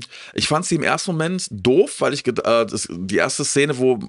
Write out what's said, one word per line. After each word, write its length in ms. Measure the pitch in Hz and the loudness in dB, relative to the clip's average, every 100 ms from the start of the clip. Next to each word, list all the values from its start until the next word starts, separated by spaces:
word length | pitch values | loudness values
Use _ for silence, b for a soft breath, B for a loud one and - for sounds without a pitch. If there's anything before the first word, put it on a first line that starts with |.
| - B B | -8 B B
ich 140 | B - | B 0
fand 180 | 151 175 | 0 0
sie 80 | 165 | -2
im 80 | |
ersten 280 | - 156 - | 0 -2 -2
Moment 340 | 160 160 185 - | -2 -2 -4 -6
doof, 460 | 107 117 143 - - | -2 4 4 4 2
weil 140 | 131 139 | -2 0
ich 80 | |
ged-, 160 | 123 117 | -2 0
äh, 220 | - 117 107 | 2 2 2
das, 220 | - - | -2 -6
die 280 | 85 92 98 | -8 -2 0
erste 280 | 127 - 139 | 0 0 0
Szene, 320 | 143 143 131 | 2 2 2
wo 220 | 131 120 | 2 2